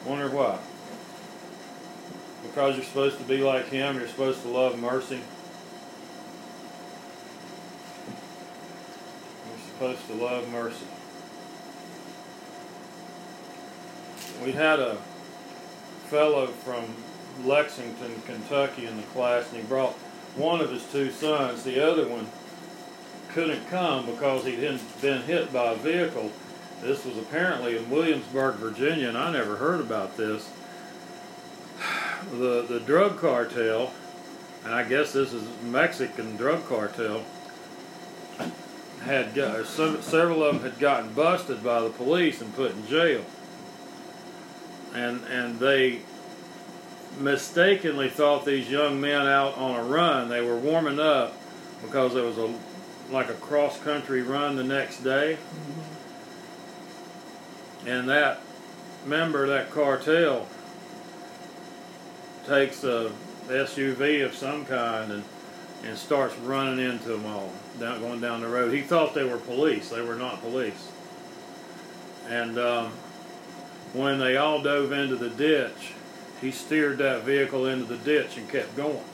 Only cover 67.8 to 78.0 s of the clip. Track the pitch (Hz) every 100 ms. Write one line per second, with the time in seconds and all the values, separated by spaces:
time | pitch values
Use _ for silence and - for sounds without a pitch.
67.8 | 117 120 117 120 120 117 117 120 120 139
68.8 | 139 170 151 156 131 120 120 123 156 107
69.8 | - 113 120 117 127 101 117 127 117 -
70.8 | - - - - - - - - - -
71.8 | - - - - 117 117 117 117 120 120
72.8 | 113 - - - - - - - - -
73.8 | - 127 139 135 127 131 151 151 143 143
74.8 | 135 139 139 123 120 110 151 147 117 -
75.8 | - - - - - - 131 131 - 156
76.8 | 147 135 139 123 117 139 135 135 131 131
77.8 | 113 120